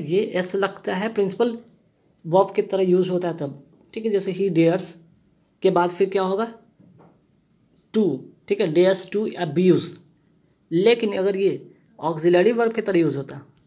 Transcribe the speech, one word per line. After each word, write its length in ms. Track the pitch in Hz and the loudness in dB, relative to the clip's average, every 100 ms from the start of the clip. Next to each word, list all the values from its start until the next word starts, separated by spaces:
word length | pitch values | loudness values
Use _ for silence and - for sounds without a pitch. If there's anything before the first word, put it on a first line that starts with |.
ये 160 | 147 180 | -2 -2
एस 360 | 220 180 180 196 | -2 -4 -4 -2
लगता 400 | 196 - - 190 | -4 -4 -6 -4
है 180 | 220 | -4
प्रिंसिपल 440 | 220 196 185 240 226 - _ _ _ _ _ 165 | -2 -2 0 -2 -4 -14 _ _ _ _ _ 0
वर्ब 280 | 185 196 - | 2 2 -2
की 60 | |
तरह 200 | 196 190 | -2 0
यूज़ 260 | 190 180 180 | 2 2 2
होता 160 | 180 175 | -2 -4
है 100 | 160 | -6
तब, 260 | 143 139 - _ _ | -8 -12 -20 _ _
ठीक 120 | 226 220 | -6 -2
है। 60 | |
जैसे 220 | 196 185 | -2 -2
he 160 | 180 196 | -2 0
dares 400 | 165 165 180 - - _ _ _ _ _ _ | 2 2 2 -4 -12 _ _ _ _ _ _
के 60 | 190 | 0
बाद 180 | 175 175 | 2 0
फिर 200 | 175 190 | 0 -2
क्या 120 | 190 | 0
होगा? 300 | 185 196 226 - _ _ _ _ _ _ _ _ _ _ _ _ _ | -2 -2 -4 -8 _ _ _ _ _ _ _ _ _ _ _ _ _
to, 120 | 220 196 131 - _ - | 0 0 -2 -8 _ -4
ठीक 140 | 202 | -2
है, 120 | 185 | 0
dares 320 | 160 185 190 - | 4 4 2 -2
to 180 | 202 220 220 | -4 -4 -6
abuse। 480 | 170 143 185 - - - _ _ _ _ _ _ - | -4 2 4 4 2 -12 _ _ _ _ _ _ -4
लेकिन 460 | 165 208 240 220 196 | 2 4 4 0 -2
अगर 180 | 190 190 | -2 0
ये 360 | 196 131 - _ _ - | 0 -2 -10 _ _ -6
ऑक्सिलरी 520 | 156 160 170 175 202 | -4 0 4 4 4
वर्ब 220 | 233 233 | 2 0
की 80 | 226 | -2
तरह 180 | 202 180 | 0 2
यूज़ 180 | 156 135 | 2 -2
होता, 240 | 131 143 - _ | -8 -14 -20 _